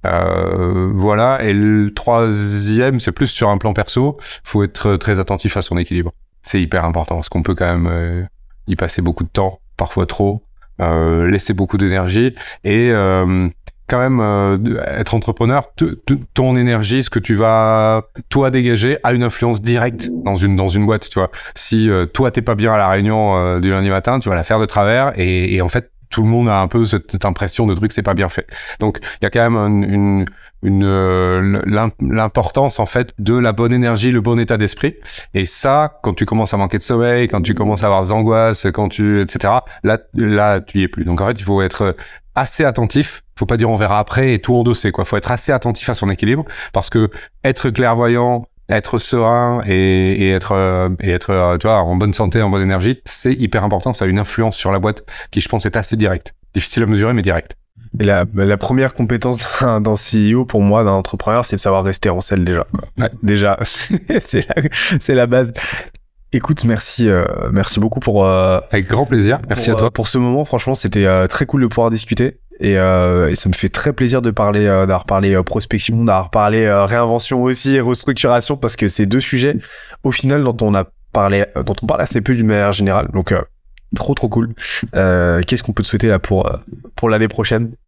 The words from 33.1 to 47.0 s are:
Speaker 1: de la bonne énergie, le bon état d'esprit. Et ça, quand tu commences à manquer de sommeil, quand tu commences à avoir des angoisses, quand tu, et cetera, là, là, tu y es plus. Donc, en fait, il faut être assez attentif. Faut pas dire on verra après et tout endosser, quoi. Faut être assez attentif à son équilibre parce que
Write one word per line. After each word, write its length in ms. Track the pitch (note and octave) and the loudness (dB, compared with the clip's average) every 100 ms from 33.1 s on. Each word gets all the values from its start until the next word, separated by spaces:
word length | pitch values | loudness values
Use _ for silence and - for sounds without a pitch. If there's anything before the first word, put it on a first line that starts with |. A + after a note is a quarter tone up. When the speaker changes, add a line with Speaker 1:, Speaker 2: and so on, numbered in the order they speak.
| - | -4
Speaker 1:
de 160 | G2+ B2 | 0 2
la 160 | A#2+ | 2
bonne 200 | G#2+ A#2 | 2 2
énergie, 380 | B2 A#2+ A2+ B2 | 2 2 2 2
le 100 | B2 | 2
bon 160 | A2 A#2+ | 2 0
état 160 | A2+ A2 | 0 0
d'esprit. 400 | G#2 - C#3+ - - - - | -2 -2 -4 -4 -18 -18 -6
Et 120 | G2 F#2 | -4 -4
ça, 540 | - C3+ C#3+ D3+ - | -2 0 2 0 -2
quand 120 | A#2 | -6
tu 120 | E2+ G#2 | -2 -2
commences 260 | A2 G#2+ | 0 0
à 40 | G#2 | 0
manquer 220 | G2 G#2 | 0 -2
de 40 | |
sommeil, 460 | - A#2 A#2+ A#2+ A#2+ | 0 0 2 2 2
quand 140 | G2+ | 0
tu 120 | E2+ | -2
commences 300 | G2 G#2 G2+ | 0 0 0
à 20 | G#2 | 2
avoir 160 | F#2+ | 2
des 80 | F#2 | 2
angoisses, 560 | G#2+ A2 A2+ A2+ G#2 G2 | 0 2 2 2 0 -2
quand 140 | F2+ G#2 | -2 -2
tu, 320 | - G#2 G#2 | 0 2 2
et 40 | G2 | 0
cetera, 360 | - G2 A#2+ - - | -2 0 0 -2 -4
là, 140 | A#2 A2 - | 0 0 -2
là, 460 | - A2 G#2 G#2 G2 | -2 0 2 2 2
tu 200 | - G2 | -2 -2
y 20 | |
es 60 | F2+ | -2
plus. 160 | - | -2
Donc, 160 | E2+ F2 | -2 0
en 60 | G2 | 0
fait, 120 | G#2+ | -2
il 60 | |
faut 180 | G2 G2 | 0 0
être 320 | F#2+ - G2+ - - - - | 0 0 -2 -2 -12 -20 -8
assez 300 | - C3 - | -4 -4 0
attentif. 580 | D3 B2+ A#2 C3+ D3+ - - - | 0 2 0 0 -2 -6 -20 -8
Faut 80 | G2 | -2
pas 100 | A#2+ | 0
dire 140 | A2+ | 2
on 60 | A2 | 2
verra 240 | G#2 G#2 | 2 0
après 340 | G#2 B2+ C3 | 0 0 2
et 60 | A2 | 0
tout 160 | - A#2+ | 2 2
endosser, 340 | A#2 A#2 G#2 | 2 0 -2
quoi. 140 | F#2 | -2
Faut 120 | F2+ G#2 | -2 -4
être 140 | - | -2
assez 220 | B2 - | -4 0
attentif 360 | C3 A#2+ G#2 - | 0 0 -4 -4
à 40 | |
son 160 | A#2 G2 | -2 -2
équilibre 340 | F#2 G#2 C#3 D3+ - - | 0 0 0 -2 -12 -6
parce 180 | A2 - | -4 0
que 180 | A#2 | 0